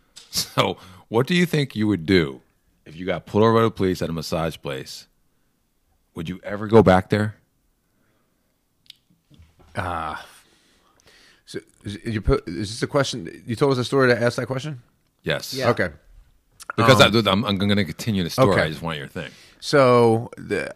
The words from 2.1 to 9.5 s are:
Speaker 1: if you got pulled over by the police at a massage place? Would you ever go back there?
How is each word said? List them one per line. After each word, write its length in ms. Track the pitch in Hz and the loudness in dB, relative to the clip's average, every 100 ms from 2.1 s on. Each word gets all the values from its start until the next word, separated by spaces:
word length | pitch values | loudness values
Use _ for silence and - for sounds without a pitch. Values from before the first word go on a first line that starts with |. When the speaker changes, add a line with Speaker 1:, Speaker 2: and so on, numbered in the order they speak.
| 92 73 65 _ _ _ _ - | 2 2 -4 _ _ _ _ -20
Speaker 1:
if 100 | 78 | -10
you 100 | 92 | -8
got 200 | 85 - | -8 -4
pulled 180 | 104 | 2
over 100 | 113 113 | 4 4
by 60 | |
the 80 | 113 | 0
police 300 | - 95 90 | 0 -2 -2
at 80 | 80 | -6
a 40 | |
massage 440 | 82 - 82 80 - | -8 -6 -6 -6 -8
place? 500 | 73 67 65 - - _ _ _ _ _ _ _ _ _ _ | -10 -12 -14 -20 -20 _ _ _ _ _ _ _ _ _ _
Would 140 | - 82 | -12 -12
you 100 | 92 | -12
ever 240 | - 101 107 | -10 -10 6
go 160 | 113 | 8
back 260 | 95 92 - | 8 6 4
there? 260 | 104 107 - _ _ _ _ _ _ _ _ _ _ _ _ _ _ - - _ _ _ _ _ | 0 -2 -6 _ _ _ _ _ _ _ _ _ _ _ _ _ _ -20 -20 _ _ _ _ _